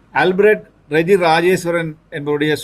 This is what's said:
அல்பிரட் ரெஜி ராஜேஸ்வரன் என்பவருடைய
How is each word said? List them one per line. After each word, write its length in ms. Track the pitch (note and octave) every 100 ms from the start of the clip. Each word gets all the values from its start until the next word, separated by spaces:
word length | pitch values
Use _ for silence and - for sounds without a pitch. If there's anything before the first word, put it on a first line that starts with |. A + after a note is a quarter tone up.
| _
அல்பிரட் 480 | C3+ F3 F#3 G#3+ G#3+ - _ _
ரெஜி 260 | D#3 E3+ G3
ராஜேஸ்வரன் 800 | E3+ D#3+ F3+ F3+ E3+ E3+ D#3+ D3+ _
என்பவருடைய 460 | D#3 C#3+ D3 D3+ C#3+